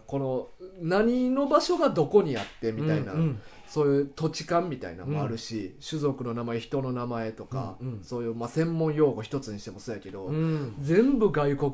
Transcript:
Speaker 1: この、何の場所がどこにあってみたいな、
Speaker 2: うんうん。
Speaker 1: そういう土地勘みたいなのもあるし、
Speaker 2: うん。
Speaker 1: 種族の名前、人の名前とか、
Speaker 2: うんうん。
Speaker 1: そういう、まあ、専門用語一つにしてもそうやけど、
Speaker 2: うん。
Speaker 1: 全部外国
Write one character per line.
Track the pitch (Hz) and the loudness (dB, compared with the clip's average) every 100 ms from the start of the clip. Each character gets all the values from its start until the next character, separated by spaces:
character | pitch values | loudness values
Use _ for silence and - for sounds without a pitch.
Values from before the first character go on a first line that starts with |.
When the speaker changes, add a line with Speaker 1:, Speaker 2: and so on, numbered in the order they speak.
| - | -4
Speaker 1:
こ | 135 | -2
の、 | 135 131 - - 185 190 | -2 -2 -4 -12 -16 -6
何 | 165 190 226 247 254 | 0 2 4 2 2
の | 269 285 | 2 4
場 | 302 | 4
所 | - 349 | 4 2
が | 294 | 2
ど | - 143 | 2 4
こ | 139 | 6
に | 139 117 | 4 0
あ | |
っ | 98 - | -6 -4
て | 113 | -2
み | 110 156 | 0 0
た | 156 | 0
い | |
な、 | 98 | 0
Speaker 2:
う | 156 | 0
ん | |
う | |
ん。 | 160 110 - - - | 0 -2 -8 -18 -4
Speaker 1:
そ | 156 | 2
う | 143 | 4
い | 139 | 4
う | 139 - | 2 -2
土 | 156 | -4
地 | - 160 | -4 0
勘 | 170 180 | 0 0
み | 139 | -4
た | 90 | -8
い | 85 | -8
な | |
の | 107 | -4
も | 151 | -2
あ | 107 | -2
る | 113 | -4
し、 | - 110 92 - | -6 -6 -6 -10
Speaker 2:
う | |
ん。 | - | -8
Speaker 1:
種 | 156 | -2
族 | 143 135 | -2 -2
の | 123 | -4
名 | 117 117 | -4 -2
前、 | 117 | -4
人 | - 139 | -2 -2
の | 127 | -2
名 | 123 120 | -2 -2
前 | 117 110 | -4 -4
と | 110 | -6
か、 | - 127 90 95 | -8 -6 -6 -8
Speaker 2:
う | |
ん | 127 | -8
う | 110 | -8
ん。 | |
Speaker 1:
そ | 90 120 | -6 -4
う | |
い | 117 | -4
う、 | |
ま | 117 117 | -4 -2
あ、 | |
専 | 160 165 165 | 0 0 2
門 | 156 147 | 2 4
用 | 147 | 4
語 | 110 | 4
一 | 110 139 | -4 -6
つ | 110 | -6
に | 101 | -8
し | 107 | -10
て | |
も | 87 | -12
そ | - | -10
う | 104 | -10
や | |
け | - | -10
ど、 | 98 95 | -10 -4
Speaker 2:
う | |
ん。 | 151 160 156 135 110 | 0 0 0 -4 -4
Speaker 1:
全 | 139 175 262 262 | 2 6 6 6
部 | 208 | 4
外 | 151 143 139 | 4 2 2
国 | 143 | 0